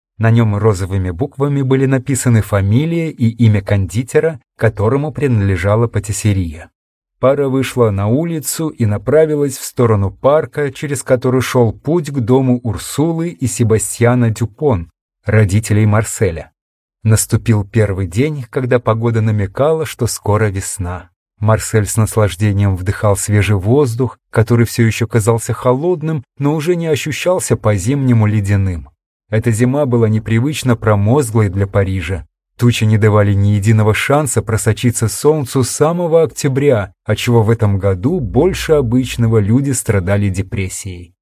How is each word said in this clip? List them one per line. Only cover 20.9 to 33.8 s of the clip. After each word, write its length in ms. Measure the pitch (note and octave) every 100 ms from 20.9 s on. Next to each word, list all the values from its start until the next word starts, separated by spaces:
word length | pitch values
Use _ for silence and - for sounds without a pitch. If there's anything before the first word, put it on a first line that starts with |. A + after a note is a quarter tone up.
| F2+ - _ _ _
Марсель 460 | G#2 A2 - A2 G2+
с 100 | -
наслаждением 800 | A2 - G#2 - G#2+ G2 G2+ F#2
вдыхал 400 | F#2 G2 G#2+ G2
свежий 400 | - G#2 G2 G#2
воздух, 640 | F#2+ C3+ C#3+ A2+ B2+ - _
который 360 | - G#2+ A#2 A#2
всё 200 | - A2+
ещё 220 | - A#2
казался 440 | A#2+ G2+ A#2 -
холодным, 720 | A#2 B2+ C3 E3 F3 D#3 D#3 - -
но 160 | C#3+
уже 220 | D#3+ D3 F3
не 100 | E3
ощущался 720 | D3 D#3 C#3+ F3+ F3+ - A2+
по-зимнему 680 | A2 G#2 F2+ C#3+ C3 A#2 G#2+
ледяным. 640 | G#2+ G2 G2+ G2 E2+ - _ _ _ _
Эта 200 | A2 A#2
зима 340 | G#2+ B2 C3+
была 240 | C#3+ A#2+ A2
непривычно 680 | G#2+ G#2+ A2+ C3 D3 B2+ A#2
промозглой 720 | A2 G#2 G2+ C#3 B2 A2+ G#2
для 180 | F#2 G2
Парижа. 640 | G#2 F#2+ F#2+ E2+ F#2 D#2 _ _ -
Тучи 280 | A#2+ A#2
не 140 | A2 A2
давали 360 | G#2+ G#2 G2+
ни 140 | G2 G2+
единого 460 | G#2 G2+ A2